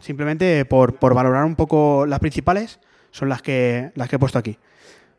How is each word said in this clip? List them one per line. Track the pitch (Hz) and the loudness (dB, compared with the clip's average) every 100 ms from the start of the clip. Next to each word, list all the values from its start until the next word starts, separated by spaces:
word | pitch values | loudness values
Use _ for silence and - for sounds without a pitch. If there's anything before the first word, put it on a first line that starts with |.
simplemente | - 143 147 156 185 151 | -12 -6 -4 0 2 2
por, | 131 131 123 | 2 4 4
por | - 131 | 4 2
valorar | 127 127 131 | 4 2 2
un | 156 165 | 0 -2
poco | 151 156 147 139 143 | 0 2 2 2 0
las | 139 | -2
principales | 160 147 143 190 226 - _ _ _ | -4 -4 -2 -2 -4 -14 _ _ _
son | - 139 | -8 -6
las | 127 | -6
que, | - 131 123 120 120 | -4 -2 0 -2 -6
las | - 127 | -10 -6
que | 139 | -4
he | |
puesto | 135 123 | -4 -4
aquí. | 113 - _ _ _ - _ | -6 -10 _ _ _ -20 _